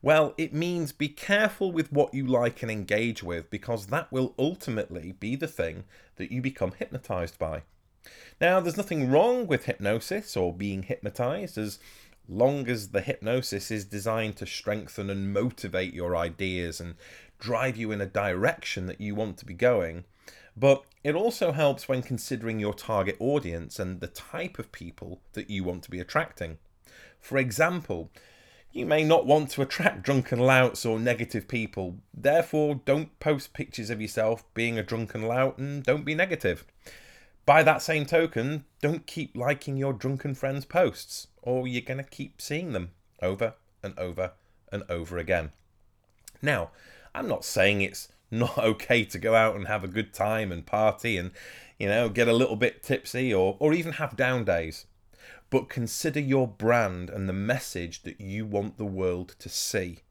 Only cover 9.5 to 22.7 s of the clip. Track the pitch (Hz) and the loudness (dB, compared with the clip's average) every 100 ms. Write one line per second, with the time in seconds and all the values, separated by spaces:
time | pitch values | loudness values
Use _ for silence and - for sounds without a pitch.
9.5 | 135 - - 101 113 - 202 202 - 90 | 0 0 -2 0 -2 -2 -6 -4 -2 -2
10.5 | 87 101 95 92 - 101 - 123 175 196 | -2 -4 -4 -6 -6 -6 -4 -2 -2 -6
11.5 | - 107 - - - - _ - 95 127 | -6 -6 -8 -18 -20 -20 _ -10 2 2
12.5 | 143 123 117 98 120 - - 107 127 - | 4 -2 -2 0 -2 -2 -4 0 -2 0
13.5 | 101 - 110 101 104 104 110 110 101 - | -6 -4 -6 -6 -6 -2 0 -2 -4 -10
14.5 | - - 107 - - 98 98 98 101 120 | -6 -4 -4 -6 -8 -4 -2 0 2 0
15.5 | 123 101 92 92 71 87 87 85 82 95 | -2 -4 -2 -2 -4 -2 0 -2 -2 -2
16.5 | 90 85 80 85 80 - - - _ 110 | -2 -4 -6 -10 -12 -18 -20 -20 _ -4
17.5 | 113 131 110 110 104 98 104 101 90 120 | 0 0 -2 -4 -2 -2 0 0 2 0
18.5 | - - - 92 - 104 101 95 90 - | 0 -6 -6 -6 -6 -6 -4 -4 -6 -14
19.5 | 87 123 117 85 82 90 _ - - - | 2 4 4 0 -6 -14 _ -20 -20 -20
20.5 | - 139 135 - _ 143 151 226 233 180 | 2 6 6 2 _ -2 0 0 2 0
21.5 | 147 147 135 - 131 123 120 - 123 113 | 4 2 2 -2 -4 -2 -6 -4 -6 -4
22.5 | 110 104 | -2 -2